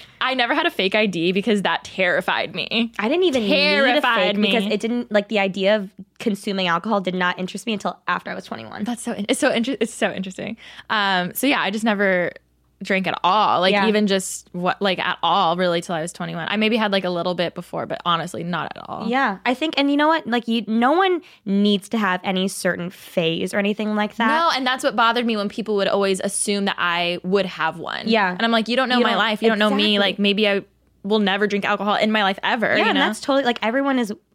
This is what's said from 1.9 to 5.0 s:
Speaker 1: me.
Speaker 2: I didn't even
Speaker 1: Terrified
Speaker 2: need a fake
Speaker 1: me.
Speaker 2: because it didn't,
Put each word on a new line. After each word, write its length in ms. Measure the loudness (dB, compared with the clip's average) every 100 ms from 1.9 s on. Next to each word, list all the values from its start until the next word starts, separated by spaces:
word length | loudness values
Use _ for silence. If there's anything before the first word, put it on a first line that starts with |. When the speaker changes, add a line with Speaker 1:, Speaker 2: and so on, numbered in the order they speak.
| 0 2 2 0 -2 -2 -6
Speaker 1:
me. 360 | -4 -2 -2 -2
Speaker 2:
I 80 | -2
didn't 160 | 2
even 240 | 2 2 2
Speaker 1:
Terrified 480 | 2 2 4 4 2
Speaker 2:
need 40 |
a 280 | 2 2 0
fake 60 | 2
Speaker 1:
me. 100 | 2
Speaker 2:
because 140 | 2 0
it 60 | -2
didn't, 300 | -2 -4